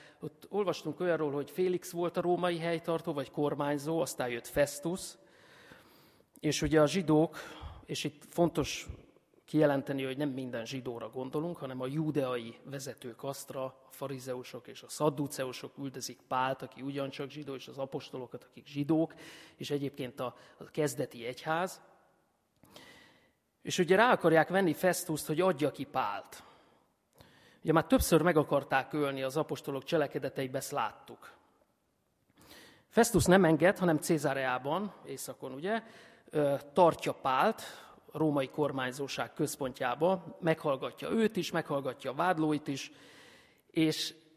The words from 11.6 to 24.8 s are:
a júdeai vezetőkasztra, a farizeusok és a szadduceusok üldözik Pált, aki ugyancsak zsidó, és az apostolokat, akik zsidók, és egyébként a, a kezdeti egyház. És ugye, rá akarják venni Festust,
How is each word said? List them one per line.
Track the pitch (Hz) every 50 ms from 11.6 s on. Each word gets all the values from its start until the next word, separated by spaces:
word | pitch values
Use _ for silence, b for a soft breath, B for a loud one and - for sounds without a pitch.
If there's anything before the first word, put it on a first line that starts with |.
| 147 131 131 127
a | 127 131
júdeai | 139 160 160 156 139 147 135 127 127 123 113 113 113 - -
vezetőkasztra, | 131 135 139 131 135 110 - - 123 110 - - 139 139 - - - - 135 131
a | 131 - _ _ _
farizeusok | - - 139 135 139 127 123 131 127 127 123 - - 120 - -
és | - - -
a | 120
szadduceusok | - - 147 156 143 143 143 135 - - 135 127 123 - - 127 - -
üldözik | 139 139 127 135 - - 123 - _ -
Pált, | 131 127 131 131 135 -
aki | 139 - - -
ugyancsak | 127 139 139 139 139 135 - - 143 131
zsidó, | 131 151 147 139 135
és | 127 - -
az | 120 135
apostolokat, | 135 135 - 143 - - - 131 123 - - 120 -
akik | - _ 123 - -
zsidók, | 143 139 143 139 165 156 165 160 - B B B B B B B B
és | - 131 -
egyébként | 143 143 143 135 - - 135 123 - -
a, | 131 120 B B B B B B
a | -
kezdeti | - - 156 151 143 127 135 131 - - 120 113
egyház. | 120 127 - - 156 160 165 185 185 - - - _ _ _ _ _ _ _ _ _ _ _ _ _ _ _ - B B B B B B B B B B B B B B B _ _ _ _
És | - 180 - -
ugye, | 180 151 190
rá | 196 226 254
akarják | 214 - - 170 160 160 151 -
venni | 175 196 196 165 151
Festust, | -